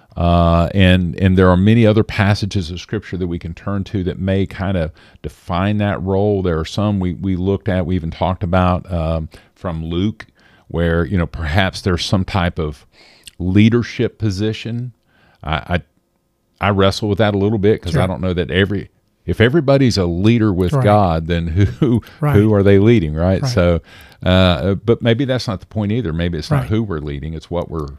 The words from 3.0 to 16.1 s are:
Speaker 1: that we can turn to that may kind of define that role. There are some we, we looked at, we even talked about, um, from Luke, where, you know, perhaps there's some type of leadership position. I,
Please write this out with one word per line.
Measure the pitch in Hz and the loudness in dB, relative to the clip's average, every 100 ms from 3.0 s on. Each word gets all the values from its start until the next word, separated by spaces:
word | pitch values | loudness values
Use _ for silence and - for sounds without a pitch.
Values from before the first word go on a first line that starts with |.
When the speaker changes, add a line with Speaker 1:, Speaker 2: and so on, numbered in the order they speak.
| - 90 | -8 -8
Speaker 1:
that | 90 | -6
we | 85 | -6
can | 82 | -10
turn | 82 - 98 | -10 -6 -6
to | 92 101 | -4 -4
that | 87 - | -4 -4
may | 95 98 95 | -2 -2 -2
kind | - 95 92 | -4 -4 -2
of | 78 - - - | -4 -8 -20 -16
define | - - - 87 98 104 | -16 -14 -6 -2 0 0
that | 104 67 | -2 -2
role. | 92 98 104 101 | -2 0 0 0
There | 90 80 | 0 -2
are | |
some | 80 - 104 101 | -4 -2 -2 0
we, | 90 | -2
we | 78 98 90 | -4 -4 -2
looked | 92 98 - | -2 -2 -2
at, | 92 85 | -2 -2
we | 92 | -4
even | 80 | -4
talked | - 87 90 | -4 -4 -2
about, | 87 92 90 90 - | -2 0 2 0 -4
um, | 90 80 82 80 - _ | -4 -2 -4 -6 -14 _
from | _ 95 82 | _ -10 -8
Luke, | 80 85 104 110 - _ _ _ - | -6 -2 -4 -4 -16 _ _ _ -8
where, | 80 85 82 | -2 0 0
you | 85 98 | 0 0
know, | 80 | -2
perhaps | 73 78 87 95 - | -4 -2 0 0 -2
there's | 98 87 | -4 -2
some | - 95 | -2 -2
type | 92 101 90 - | -2 -2 -2 -4
of | 78 76 _ _ _ _ - - | -8 -8 _ _ _ _ -20 -8
leadership | 87 98 110 120 110 - 113 - | 0 4 4 4 -2 -4 -4 -4
position. | 110 95 107 107 113 117 123 - _ _ _ _ | -6 -2 -4 -6 -8 -10 -10 -14 _ _ _ _
I, | - 78 - 87 - _ _ | -6 -6 -4 -6 -6 _ _